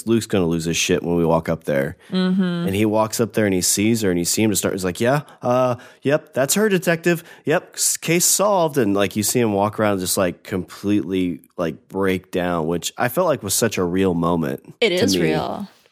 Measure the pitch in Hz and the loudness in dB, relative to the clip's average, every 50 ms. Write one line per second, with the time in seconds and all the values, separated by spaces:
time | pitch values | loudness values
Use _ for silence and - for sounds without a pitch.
0 | - 107 117 113 - - - 98 87 82 85 82 80 85 80 - - - 90 - | 0 0 0 0 0 0 0 0 0 2 0 0 -2 -2 -2 -2 0 0 0 0
1 | - 82 87 85 85 80 82 82 - - 82 80 - - 73 69 67 76 - - | 0 0 0 2 2 2 2 2 0 -2 -4 -4 -2 -2 -2 -2 -2 -2 -6 -10
2 | - - 175 185 185 185 185 196 185 180 175 170 170 180 190 - 110 107 104 110 | -12 -6 -4 -2 0 0 2 0 0 0 -2 -4 -4 -2 0 0 0 2 2 2
3 | 107 107 - - 117 98 - 113 107 101 95 92 87 - - 101 101 110 120 110 | 0 0 0 -2 -2 -2 0 0 2 2 2 2 0 0 0 2 2 2 2 2
4 | 110 95 87 87 87 - - - 110 110 98 - - 98 - 98 92 92 87 - | 2 0 0 0 0 0 0 0 0 0 0 0 0 -2 -2 -2 -4 -4 -2 0
5 | 117 120 139 147 - - - - - 123 123 127 127 127 120 - - - - _ | 0 0 0 0 -2 -6 -12 -6 -2 0 0 2 2 0 -2 -4 -8 -14 -20 _
6 | - 131 147 156 - - - 123 135 127 - 202 214 220 196 175 - 180 170 160 | -2 0 0 0 -2 -4 -2 -2 0 0 2 2 2 2 2 0 2 0 -2 0
7 | 165 175 175 160 - - - - _ 131 151 185 - - - - - - - - | 2 0 0 0 -2 -10 -20 -8 _ 0 0 0 -2 -4 -6 -4 -2 -2 -2 -2
8 | - - 165 180 170 - - - 196 214 202 185 165 160 139 143 117 101 101 101 | -2 0 0 2 2 2 2 2 2 2 2 2 2 2 2 2 2 2 2 2
9 | 101 95 - 107 104 - - 127 120 110 101 98 101 107 104 - 107 104 101 95 | 0 0 0 -2 -2 0 0 2 2 2 2 2 0 0 0 0 0 0 0 0
10 | 90 90 - 104 95 90 - - - - 104 92 87 - - - - 98 104 104 | -2 -2 0 0 0 0 -2 -6 -8 -6 -6 -6 -6 -8 -12 -8 -2 0 0 0
11 | - 85 95 95 92 90 80 - - _ _ - 87 82 - - - - - 95 | 0 -2 -2 -2 -2 -2 -4 -6 -10 _ _ -4 -4 -4 -4 -6 -12 -10 -4 -2
12 | 98 95 92 92 - - - 90 87 90 87 85 78 80 85 85 - - - - | 0 0 0 -2 -4 -4 -4 -2 -2 0 0 -2 -2 -2 -2 -4 -4 -6 -6 -4
13 | 120 123 - 170 185 170 143 - - 98 - - 120 110 - 101 92 87 87 95 | -4 -2 -2 0 0 0 0 -2 -2 -4 -2 0 0 0 0 0 -2 0 2 2
14 | 95 92 87 85 82 85 87 82 78 69 67 - - - - _ - 208 175 180 | 2 2 2 2 0 0 0 0 0 -2 -4 -8 -10 -16 -6 _ -2 0 2 2
15 | 220 - 185 - - - 156 151 123 - - - 202 - - _ _ _ | 0 0 2 2 0 0 0 -2 -4 -4 -6 -8 -10 -12 -16 _ _ _